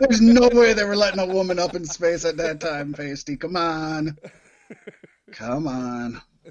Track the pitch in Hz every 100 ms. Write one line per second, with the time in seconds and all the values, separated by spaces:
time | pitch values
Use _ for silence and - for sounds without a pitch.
0 | 262 220 226 240 247 240 226 208 202 202
1 | 202 190 185 190 185 180 175 175 156 -
2 | 170 170 165 156 165 151 165 147 147 143
3 | 143 139 - 135 170 180 165 160 156 156
4 | 156 151 - - _ _ - 214 - -
5 | - _ _ 110 113 135 156 127 123 120
6 | 120 113 - _ 160